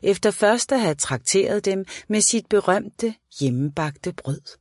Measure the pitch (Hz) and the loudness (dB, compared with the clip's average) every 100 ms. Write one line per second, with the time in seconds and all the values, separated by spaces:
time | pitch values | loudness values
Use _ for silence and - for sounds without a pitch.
0 | - 190 214 - 311 233 - 269 202 147 | 0 2 0 2 4 2 2 0 0 -2
1 | - 127 - 190 - 208 202 190 190 - | -2 -4 0 0 2 0 -2 -2 -4 -10
2 | - 214 - 233 - 208 190 190 208 - | -4 0 2 0 0 0 2 0 -2 -6
3 | 233 220 _ - 139 123 147 147 151 143 | -6 -6 _ -4 -2 0 -2 -2 -6 -6
4 | 180 175 - 147 - - | -8 -8 -8 -8 -10 -20